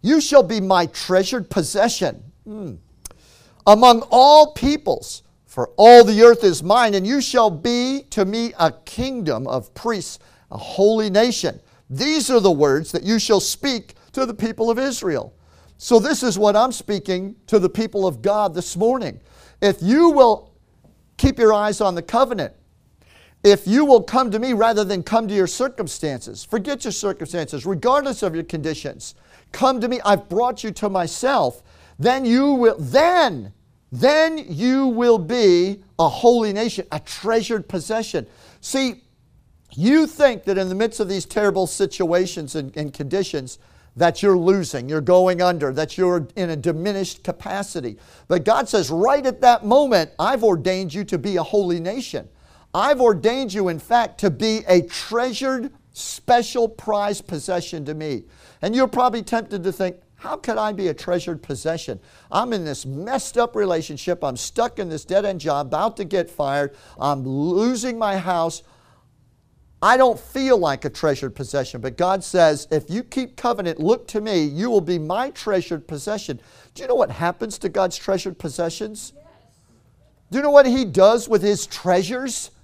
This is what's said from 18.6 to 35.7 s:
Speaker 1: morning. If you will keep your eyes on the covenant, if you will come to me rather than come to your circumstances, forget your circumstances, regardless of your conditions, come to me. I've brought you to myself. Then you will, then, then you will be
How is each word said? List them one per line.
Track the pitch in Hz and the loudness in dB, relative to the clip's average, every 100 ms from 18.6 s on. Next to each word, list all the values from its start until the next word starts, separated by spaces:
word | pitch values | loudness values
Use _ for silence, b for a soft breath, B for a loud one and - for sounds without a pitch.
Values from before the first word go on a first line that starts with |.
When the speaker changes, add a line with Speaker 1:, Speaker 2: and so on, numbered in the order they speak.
| 180 175 | -8 -2
Speaker 1:
morning. | 220 262 180 92 b b b b | 0 0 -6 -12 b b b b
If | 202 196 | 0 0
you | 175 277 339 | 2 4 4
will | 285 247 214 - _ _ _ _ _ _ - | 6 4 4 -6 _ _ _ _ _ _ 0
keep | 269 - | 0 4
your | 226 | 4
eyes | 208 208 202 | 4 0 -2
on | 202 170 | -2 -4
the | |
covenant, | 170 233 262 226 127 _ _ _ _ _ b b b b | -4 0 0 -2 -8 _ _ _ _ _ b b b b
if | 202 196 185 | 4 4 2
you | 233 | 2
will | 294 247 | 6 4
come | - 247 247 | 4 -2 0
to | 214 | -2
me | 254 | -2
rather | 226 226 214 | 0 2 2
than | 196 196 | -2 -4
come | 151 226 220 | -2 0 2
to | |
your | 202 180 | 2 0
circumstances, | - 262 247 175 - 156 127 113 101 | 0 -6 -4 -10 -6 -6 -8 -12 -18
forget | - 214 196 269 | -6 -6 -4 -8
your | 233 | -6
circumstances, | - 202 - 160 175 147 147 143 | -6 -6 -6 -8 -8 -8 -8 -6
regardless | 180 240 277 277 240 | -2 2 2 0 -4
of | 196 | -4
your | 160 | -4
conditions, | 165 160 151 156 143 - - - b b b | -8 -8 -6 -8 -10 -14 -20 -20 b b b
come | - 262 262 | -2 0 0
to | 233 | -4
me. | 247 | -4
I've | 208 196 - | 0 0 0
brought | 190 247 240 | -2 -2 -4
you | 220 | -10
to | - 208 | -6 -4
myself. | 190 170 - 254 269 135 - b b b b | -4 -6 -4 -2 0 -2 -4 b b b b
Then | 175 262 | 0 0
you | 254 240 285 | 2 2 2
will, | 262 233 - | 4 2 2
then, | 139 254 330 359 277 147 98 - _ _ _ | 0 2 4 4 2 -2 -12 -20 _ _ _
then | 123 240 302 320 320 | 0 2 4 2 -2
you | - 151 247 262 269 | -10 -4 0 0 0
will | 226 240 226 | 0 4 2
be | 156 247 208 175 185 | 2 2 4 4 2